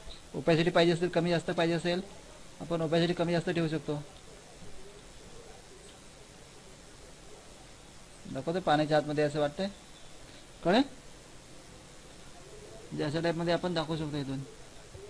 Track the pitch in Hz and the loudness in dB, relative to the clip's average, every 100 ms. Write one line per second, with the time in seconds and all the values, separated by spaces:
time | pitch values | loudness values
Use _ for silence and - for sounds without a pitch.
0 | - - - 156 - 160 170 175 170 165 | -14 -14 -8 0 4 6 6 6 6 6
1 | 175 175 170 170 175 170 165 170 175 175 | 4 2 4 2 2 2 4 4 2 0
2 | - - - - - - 156 170 160 165 | -2 -12 -16 -18 -18 -12 -2 0 4 6
3 | 170 175 170 170 175 170 160 156 151 151 | 6 4 4 4 2 2 2 0 -2 -4
4 | - - - - - - - - - - | -4 -14 -18 -18 -18 -14 -10 -10 -12 -14
5 | - - - - - - - - - - | -18 -18 -16 -16 -16 -18 -18 -18 -18 -18
6 | - - - - - - - - - - | -20 -18 -20 -18 -20 -18 -18 -18 -18 -18
7 | - - - - - - - - - - | -18 -18 -16 -16 -16 -18 -18 -18 -18 -18
8 | - - - 131 147 180 175 151 151 151 | -18 -14 -8 -4 0 2 4 4 6 4
9 | 147 151 147 151 147 151 196 - - - | 4 4 4 4 2 2 -4 -4 -16 -18
10 | - - - - - - 165 220 277 - | -16 -16 -16 -16 -18 0 6 6 6 0
11 | - - - - - - - - - - | -16 -18 -18 -18 -18 -18 -18 -18 -18 -18
12 | - - - - - - - - - 151 | -18 -16 -16 -16 -16 -16 -14 -14 -8 -2
13 | 151 160 170 165 170 165 180 170 156 160 | 0 2 2 2 2 2 2 0 0 -2
14 | 156 147 135 135 135 - - - - - | -2 -2 -2 -4 -6 -12 -16 -16 -16 -16